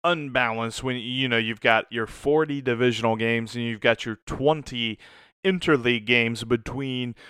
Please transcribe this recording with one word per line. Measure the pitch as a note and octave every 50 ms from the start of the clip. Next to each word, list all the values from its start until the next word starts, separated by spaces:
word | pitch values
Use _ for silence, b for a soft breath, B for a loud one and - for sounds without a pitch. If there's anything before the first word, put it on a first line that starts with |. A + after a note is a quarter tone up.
| -
unbalanced | F3 F3 D#3+ D3 C3+ A#2+ B2+ B2 A#2 A2+ A2+ A2+ A2+ - - B2+
when, | C3 B2
you | B2+ A2 A#2+ B2+ C3 C3+ B2+
know, | A#2
you've | A#2 A2+ A2+ A2+ -
got | - A#2 A2+ A2 - -
your | A2+ A#2 A2
forty | - - - - C#3+ D3+ D#3 D#3 D3+ C#3+ C#3+
divisional | B2+ B2+ A#2+ A2+ B2+ B2+ A2+ G#2+ A#2 A2+ A2+
games | A2 A2+ A#2 A#2 A#2 A2+ G#2+ A#2
and | A#2+ A#2
you've | A#2 A2+ G#2
got | - A#2 A#2 - -
your | A#2 G#2+ - _
twenty | - C3 - C3 D3 D#3 D3+ C3+ - B2+ A#2+ A#2 A2+ G#2 - B B B B B B B B -
interleague | F#3+ F#3+ F3 - E3+ D3+ B2+ A#2 B2 B2 A2+ G#2
games | A2+ B2 A#2+ A#2 A#2 A2+ G#2+ A#2
between | A2+ B2 A2+ - - A#2+ C#3 C#3 C3 B2+ B2 B2 A#2+ A#2 B B